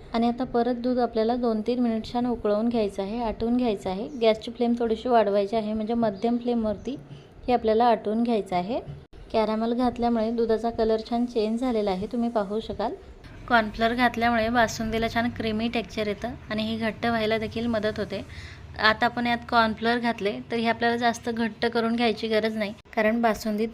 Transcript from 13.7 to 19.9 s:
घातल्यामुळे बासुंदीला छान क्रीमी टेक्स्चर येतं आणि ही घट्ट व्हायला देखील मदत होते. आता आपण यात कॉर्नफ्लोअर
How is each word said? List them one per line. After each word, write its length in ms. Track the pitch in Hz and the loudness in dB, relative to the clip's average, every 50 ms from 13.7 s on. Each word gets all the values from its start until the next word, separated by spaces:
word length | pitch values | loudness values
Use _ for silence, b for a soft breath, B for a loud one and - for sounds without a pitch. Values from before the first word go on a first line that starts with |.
| - 226 226 226 240 | 0 0 0 2 2
घातल्यामुळे 540 | 247 247 233 233 226 233 240 240 226 220 226 | 4 2 2 2 2 0 2 2 2 2 2
बासुंदीला 600 | 240 247 226 214 - - 226 220 220 226 226 226 | 4 4 2 2 2 -4 -4 -2 -2 0 -2 0
छान 180 | - 233 233 240 | 0 0 -2 -2
क्रीमी 380 | - - 226 226 214 214 226 233 | -2 -2 -2 -2 -2 0 -2 0
टेक्स्चर 380 | 233 233 190 - - 226 214 | -2 -2 -4 -4 -4 -4 -2
येतं 220 | 208 196 208 - 240 269 - - - | -2 -2 -4 -4 -8 -8 -8 -10 -6
आणि 120 | 214 214 | -4 -4
ही 140 | 220 220 226 | -2 -2 -2
घट्ट 300 | 220 226 220 208 - - | -2 -2 -2 -4 -2 -2
व्हायला 320 | 233 233 226 214 214 226 220 | 0 0 2 2 2 0 0
देखील 280 | 220 208 - 226 233 | -2 -4 -4 -4 -2
मदत 320 | 240 226 214 202 214 214 214 | 0 0 0 0 0 -2 -2
होते. 260 | 202 190 196 208 - - B B B B B B B B B - | -4 -4 -6 -8 -8 -10 B B B B B B B B B 2
आता 280 | 208 220 220 220 247 | 4 4 4 4 2
आपण 200 | 226 226 240 240 | 0 0 0 0
यात 120 | 240 240 233 - - | 0 0 -2 -2 2
कॉर्नफ्लोअर 500 | 247 233 226 220 208 - 220 233 | 4 4 4 4 2 0 0 2